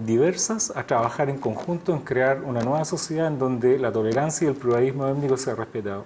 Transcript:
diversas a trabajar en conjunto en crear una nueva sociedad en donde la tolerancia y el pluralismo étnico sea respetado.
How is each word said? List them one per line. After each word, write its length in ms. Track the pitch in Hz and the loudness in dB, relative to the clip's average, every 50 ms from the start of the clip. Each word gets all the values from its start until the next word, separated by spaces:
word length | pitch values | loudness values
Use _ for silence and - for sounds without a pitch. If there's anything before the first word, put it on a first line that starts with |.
| 113 | -2
diversas 640 | 110 113 117 139 175 180 - - - 220 220 208 - - | 2 4 4 4 4 2 2 -2 -2 0 0 -2 -2 -2
a 80 | 135 127 | -4 -2
trabajar 460 | - 139 117 113 120 - - 147 139 | 0 2 2 2 0 0 0 -2 -2
en 80 | 139 135 | -2 -2
conjunto 560 | - 117 110 - - - 175 170 - - 170 | -4 -4 -4 -4 -4 -4 -6 -4 -2 -2 -2
en 60 | 139 | -2
crear 420 | - - 127 127 131 135 135 135 | -2 -2 0 2 2 2 2 0
una 200 | - 139 123 120 | -2 -4 -2 -2
nueva 240 | 113 123 143 156 156 | 0 0 0 0 -2
sociedad 420 | - 185 160 - - 160 156 165 160 | -2 -4 -4 -4 -4 -2 0 0 0
en 100 | 151 131 | 0 0
donde 380 | 135 127 127 120 113 127 131 139 | 0 0 0 2 4 4 4 4
la 140 | 131 113 | 2 0
tolerancia 540 | 101 113 107 110 120 135 147 160 156 - 170 | 0 0 0 2 2 2 0 0 0 0 0
y 20 | 151 | 0
el 60 | 131 | 0
pluralismo 500 | - - 123 120 120 127 135 135 139 135 135 | 0 0 2 2 4 2 2 0 0 -2 -2
étnico 280 | 139 143 143 135 131 | 0 0 0 0 0
sea 200 | 123 - 127 113 | 0 0 -2 -4
respetado. 500 | 107 113 - - 117 101 101 98 98 - | -4 -4 -6 -6 -6 -6 -4 -6 -6 -8